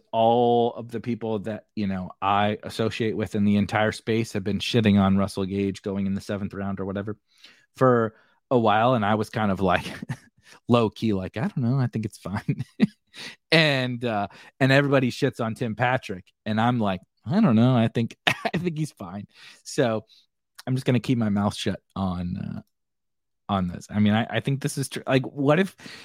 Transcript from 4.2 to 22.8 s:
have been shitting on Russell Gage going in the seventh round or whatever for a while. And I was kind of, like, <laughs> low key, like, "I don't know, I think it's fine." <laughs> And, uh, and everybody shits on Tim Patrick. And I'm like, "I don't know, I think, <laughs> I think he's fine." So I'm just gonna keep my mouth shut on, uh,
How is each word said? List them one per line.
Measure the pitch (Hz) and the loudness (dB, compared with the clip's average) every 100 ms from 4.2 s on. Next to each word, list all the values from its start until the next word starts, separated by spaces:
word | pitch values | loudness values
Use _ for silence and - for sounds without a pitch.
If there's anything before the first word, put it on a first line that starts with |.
| 117 | -2
have | 104 | -4
been | 98 98 | -4 -4
shitting | - 123 110 101 | 0 2 4 6
on | 95 98 | 4 4
Russell | 95 - 95 | 0 -4 -4
Gage | 98 98 92 | -2 -2 -4
going | 104 98 98 | -6 -4 -4
in | 95 | -4
the | |
seventh | - 104 98 | -6 -8 -8
round | 98 98 98 | -8 -8 -6
or | 95 | -6
whatever | 98 101 104 _ _ - _ _ - | -6 -8 -10 _ _ -20 _ _ 2
for | 131 120 110 _ _ _ - | 4 4 2 _ _ _ 0
a | 127 | 2
while. | 110 104 120 123 | 4 4 4 2
And | 101 | 2
I | 107 | 0
was | 107 | 0
kind | 113 104 | -2 -2
of, | 95 | 0
like, | 95 87 - | 2 2 -2
<laughs> | - - - _ _ _ - - | -12 -10 -12 _ _ _ -12 0
low | 120 110 | 2 2
key, | - 113 | -2 -4
like, | 98 92 107 | -4 -6 -6
"I | |
don't | 180 151 | -6 -2
know, | 120 139 | -2 0
I | 123 | -2
think | 113 107 | -4 -8
it's | - | -10
fine." | 180 196 - - - - | -10 -8 -6 -6 -6 0
<laughs> | 226 _ _ - - - - | 0 _ _ -18 -18 -14 0
And, | 160 156 135 123 123 | 2 4 2 -2 -4
uh, | 123 104 101 - - - | -2 -2 -4 -8 -12 0
and | 131 | 4
everybody | 139 139 135 127 | 6 6 2 2
shits | - 135 - | 0 -2 0
on | 117 107 | -6 -4
Tim | 120 104 | -6 0
Patrick. | 123 127 - 92 - _ 107 | 0 0 -4 -12 -14 _ -4
And | 110 | 0
I'm | 117 123 | 2 2
like, | 101 92 _ _ 107 | 0 -2 _ _ -4
"I | 185 | 2
don't | 202 110 | 4 6
know, | 123 123 | 6 4
I | 113 | 2
think, | - 117 - | 0 -4 -2
<laughs> | - | -4
I | - 226 175 | -2 -4 -4
think | 180 156 | -4 -4
he's | 156 | -8
fine." | - 95 202 196 _ - - | -8 -14 -12 -14 _ -20 -20
So | - - 123 110 - _ _ _ _ _ - | -10 -2 0 -2 -6 _ _ _ _ _ -4
I'm | 131 | -2
just | - | 0
gonna | 123 | 0
keep | - 120 | 0 -2
my | 107 | 0
mouth | 101 101 - | 0 -2 -2
shut | 107 95 _ 95 | -6 -6 _ -6
on, | 95 90 90 92 | -4 -4 -6 -6
uh, | - - - _ | -8 -10 -14 _